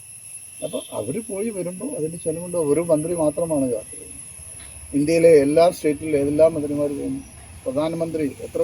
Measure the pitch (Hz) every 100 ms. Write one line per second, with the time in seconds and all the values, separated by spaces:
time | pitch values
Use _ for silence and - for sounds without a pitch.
0 | - - - - - - - 226 - 220
1 | 113 170 226 196 226 202 175 185 247 302
2 | 156 170 170 160 180 175 147 147 170 156
3 | 160 170 151 - 165 - 262 240 - -
4 | - - - - - - - - - 143
5 | 147 165 170 156 139 156 170 180 156 143
6 | 156 147 139 147 160 165 147 147 147 143
7 | 139 135 - - - - - 131 156 165
8 | 165 160 143 - - 165